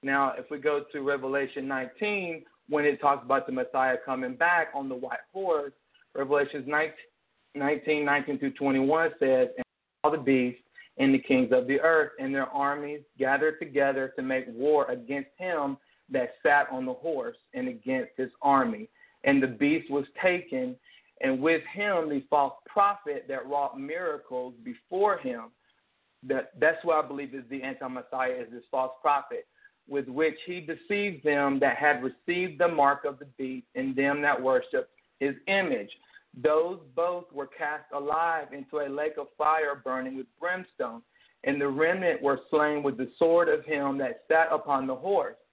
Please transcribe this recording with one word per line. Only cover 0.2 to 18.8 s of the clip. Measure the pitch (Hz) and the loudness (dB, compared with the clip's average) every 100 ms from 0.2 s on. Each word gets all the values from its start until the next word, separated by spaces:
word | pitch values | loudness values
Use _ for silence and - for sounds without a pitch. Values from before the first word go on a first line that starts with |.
| 135 127 | 2 -2
if | 127 | -8
we | 147 | -4
go | 143 143 147 | 0 0 -4
to | 147 | -6
Revelation | 139 139 131 139 135 143 135 | -2 -2 -2 -2 -2 -6 -6
nineteen, | 135 127 - 208 202 180 160 - _ _ | -4 -6 -6 -4 -2 -4 -8 -14 _ _
when | 147 147 | 2 2
it | 139 | 4
talks | 147 139 | 2 2
about | 123 135 - | 2 0 0
the | |
Messiah | 127 127 135 131 127 | -4 -2 0 0 0
coming | - 127 127 123 | -2 -6 -6 0
back | 165 175 156 | 4 4 2
on | 143 135 | -4 -8
the | 127 | -8
white | 123 120 - | -8 -10 -10
horse, | 190 190 160 143 _ _ _ _ - | -6 0 0 -2 _ _ _ _ -6
Revelations | 135 143 139 147 131 | 0 2 2 -4 -2
nineteen, | 151 156 - - _ _ _ _ 139 | 0 0 -6 -20 _ _ _ _ -4
nineteen, | 139 147 151 151 147 | 0 0 0 0 2
nineteen | 143 139 135 | 0 0 -4
through | 139 | -4
twenty-one | 135 139 135 135 160 165 156 | -2 2 2 4 4 2 2
says, | 131 131 127 - | 2 4 2 0
"And | 120 _ _ _ | -12 _ _ _
all | 147 | 0
the | 156 | 0
beasts | 131 131 123 123 _ - - - | 2 2 2 -4 _ -20 -20 0
and | 135 | 4
the | 135 | 4
kings | - 131 123 | 4 2 6
of | 127 123 | 4 4
the | 139 | 2
earth | 160 160 147 - | 4 4 2 -4
and | 135 | -4
their | 139 131 | -4 -4
armies | 139 139 147 147 147 143 _ | -2 -2 -2 -6 -10 -14 _
gathered | 131 139 156 156 | 0 2 2 -2
together | 156 135 139 135 131 - | -4 0 2 2 -4 -6
to | |
make | 131 131 127 | -2 -2 -4
war | 117 139 151 131 | -4 2 4 2
against | 123 117 139 135 _ | -4 -6 -8 -8 _
him | 185 165 139 135 _ _ _ | -4 -2 -2 -6 _ _ _
that | 131 120 - | -4 -4 0
sat | 156 143 139 | 4 4 2
on | 131 127 | -2 -6
the | |
horse | 127 - 143 117 - _ | -6 -6 -4 -6 -12 _
and | 135 127 | -8 -8
against | 117 127 131 120 - | -6 -4 -2 -4 -6
his | 131 _ | -8 _
army. | 143 139 123 107 | 4 4 4 -2